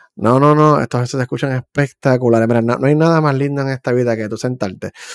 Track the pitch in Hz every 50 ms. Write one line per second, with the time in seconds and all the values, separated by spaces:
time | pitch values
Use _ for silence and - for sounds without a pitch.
0 | _ _ _ - 107 110 123 135 143 147 151 151 151 151 147 147 135 - - 123
1 | 123 123 - 135 123 - 143 123 151 139 131 127 - - _ 143 143 131 - _
2 | - 139 127 127 127 120 113 113 113 113 120 117 113 117 120 - 131 139 151 151
3 | 160 170 165 160 156 147 135 131 139 139 143 139 135 135 135 131 - 135 123 123
4 | 123 120 113 110 110 101 113 107 - 127 127 127 104 95 92 - - 92 - -
5 | - - -